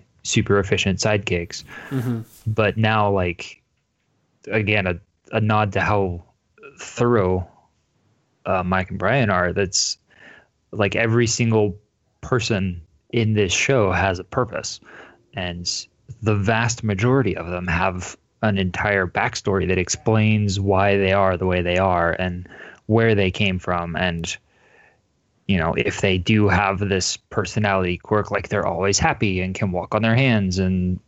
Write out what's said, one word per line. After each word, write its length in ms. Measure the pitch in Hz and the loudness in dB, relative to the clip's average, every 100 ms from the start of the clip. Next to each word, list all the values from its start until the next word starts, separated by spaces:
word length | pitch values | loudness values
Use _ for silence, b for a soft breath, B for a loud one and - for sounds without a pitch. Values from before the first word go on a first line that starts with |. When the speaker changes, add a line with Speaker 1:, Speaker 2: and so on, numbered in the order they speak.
| _ _ | _ _
Speaker 1:
super 360 | - 117 - 101 | -4 -2 2 2
efficient 400 | 95 95 98 90 | 2 0 -2 -2
sidekicks. 640 | 110 107 101 87 85 - - B B | 0 0 -2 -4 -6 -14 -16 B B
Speaker 2:
Mm-hmm. 320 | 135 123 117 110 - 110 | -6 -4 -6 -8 -12 -6
Speaker 1:
But 300 | 110 107 107 | 0 0 2
now, 320 | 110 110 104 | 2 2 2
like, 500 | 98 90 85 - - _ _ _ _ _ _ _ _ - | 2 0 -4 -12 -18 _ _ _ _ _ _ _ _ -4
again, 380 | 110 104 107 92 | -2 0 0 0
a, 120 | 87 _ _ - | -4 _ _ -6
a 80 | 113 | -2
nod 320 | 107 107 107 | 2 2 2
to 80 | 95 | 0
how 420 | 85 101 95 85 - _ _ _ - - | 0 0 0 -4 -12 _ _ _ -20 -20
thorough, 680 | - - 120 117 92 92 90 _ _ _ _ _ _ _ _ _ - | -14 -2 2 4 2 0 -4 _ _ _ _ _ _ _ _ _ -4
uh, 180 | 95 | -2
Mike 260 | 90 92 90 | 0 -2 -2
and 100 | 92 | -2
Brian 300 | 95 135 110 | 0 2 2
are. 220 | 92 90 | 2 0
That's, 440 | 90 95 - - - _ B B B B _ _ | 0 -2 -2 -4 -6 _ B B B B _ _
like, 240 | 107 101 107 | -2 -2 0
every 320 | 113 117 117 | 2 2 2
single 480 | - 117 110 104 95 _ _ _ _ | 2 2 2 2 -2 _ _ _ _
person 600 | - 123 113 104 95 87 - _ _ | -2 -2 0 -2 -2 -6 -12 _ _
in 220 | 120 110 | 0 2
this 180 | 107 95 | 2 2
show 380 | - - 135 98 | 2 2 2 4
has 280 | 87 98 90 | 2 0 -2
a 40 | |
purpose. 560 | - - 120 73 - - B B B B _ | -4 -2 -2 -4 -10 -12 B B B B _
And 360 | 101 90 87 87 - - _ - - | -10 -8 -6 -6 -8 -10 _ -20 -6
the 140 | 104 104 | -2 0
vast 480 | 98 110 120 120 | 2 2 0 -2
majority 520 | 110 98 120 135 107 85 | -4 0 2 2 2 -2
of 120 | 85 | -6
them 200 | 90 90 | -8 -4
have 480 | 85 95 90 90 - _ - | -2 -2 -2 -10 -14 _ -4
an 160 | 110 98 | -2 0
entire 500 | 92 - 104 101 90 | 0 -2 0 0 0
backstory 600 | 117 113 - - 95 90 | 0 -2 -2 -2 0 2
that 80 | 92 | 0
explains 800 | 90 - - 110 107 107 104 95 | 0 -2 2 4 4 2 0 0
why 380 | 101 95 101 101 | 0 2 4 4
they 160 | 95 | 4
are 220 | 98 95 90 | 4 2 2
the 80 | 92 | 0
way 160 | 90 | 0
they 160 | 87 90 | 0 2
are 340 | 95 87 85 | 2 2 0
and 360 | - 92 90 90 B B B - | 0 -4 -6 -12 B B B 0
where 300 | 110 113 104 | 2 4 2
they 160 | 92 | 2
came 260 | - 104 92 | 0 0 0
from. 380 | - 87 85 82 | -2 -4 -4 -2
And, 400 | 90 85 82 - b b b b b b _ _ _ _ - | -2 -2 -6 -10 b b b b b b _ _ _ _ -2
you 100 | 95 | 0
know, 160 | 80 | 0
if 280 | - 101 - | 0 -2 0
they 160 | 101 92 | 0 0
do 300 | 87 107 104 | 2 4 4
have 320 | 90 101 95 | 2 2 0
this 380 | 101 95 - - | 0 -2 -2 -6
personality 800 | _ - 95 - 104 95 90 90 | _ -6 -4 -2 0 2 0 -2
quirk, 340 | - 107 101 | 0 0 0
like, 180 | 101 - | -4 -2
they're 160 | 104 95 | -2 -2
always 320 | 85 98 101 | -2 0 2
happy 420 | 165 135 107 92 | 2 0 0 0
and 140 | 92 92 | -4 -2
can 160 | 101 | -2
walk 240 | 90 92 107 | -2 -2 0
on 60 | |
their 140 | 113 117 | 2 2
hands 440 | 135 113 95 90 | 4 2 2 0
and 400 | 92 92 90 90 | 0 2 0 -2